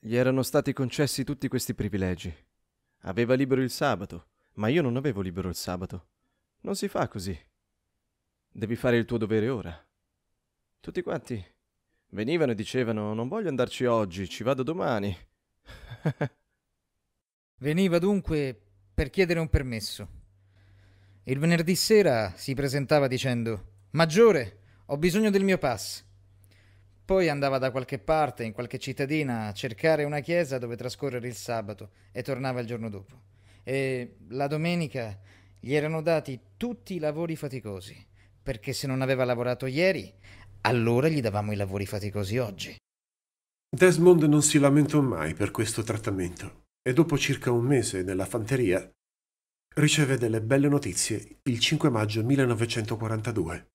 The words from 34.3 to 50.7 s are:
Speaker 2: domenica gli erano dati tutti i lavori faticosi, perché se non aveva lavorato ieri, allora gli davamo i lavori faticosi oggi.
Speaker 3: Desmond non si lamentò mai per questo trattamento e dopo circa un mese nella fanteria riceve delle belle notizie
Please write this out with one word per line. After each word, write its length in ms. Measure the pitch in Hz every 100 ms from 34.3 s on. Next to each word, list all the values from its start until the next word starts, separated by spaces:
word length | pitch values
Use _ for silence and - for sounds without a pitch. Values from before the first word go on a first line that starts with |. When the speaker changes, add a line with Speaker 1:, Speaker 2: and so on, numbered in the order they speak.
| 120 143
Speaker 2:
domenica 720 | 151 165 175 156 135 113 101 - - _ -
gli 160 | 117
erano 280 | 147 151 160
dati 360 | 156 160 147 127 _ _
tutti 380 | 240 240 -
i 40 | 185
lavori 340 | 151 147 170
faticosi, 720 | 160 147 123 107 95 90 - - _ - _
perché 320 | - 123 -
se 140 | 127 -
non 160 | 131
aveva 220 | 131 135
lavorato 420 | 127 120 123 123 131
ieri, 480 | 131 185 160 90 - - - - -
allora 480 | 113 120 113 120 151
gli 120 | 156
davamo 300 | 113 101 104
i 60 | 104
lavori 280 | 98 98
faticosi 540 | 98 104 104 98 98 113
oggi. 380 | 117 95 - - _ _ _ _ _ _ _ _ _
Speaker 3:
Desmond 540 | 139 185 156 175 175
non 200 | 151 147
si 180 | 147 151
lamentò 400 | 139 143 143 151
mai 340 | 135 90 78
per 160 | 82 101
questo 320 | - 107 -
trattamento 840 | 107 107 107 98 90 87 - - _ _
e 120 | -
dopo 260 | 123 151 139
circa 320 | - 135 -
un 140 | 120
mese 400 | 120 143 101 95
nella 200 | 92 95
fanteria 640 | 95 113 107 135 113 92 - _ _ _ _ _ _ _ _
riceve 420 | - 147 151 143 131
delle 240 | 117 113
belle 280 | 110 139
notizie 720 | 143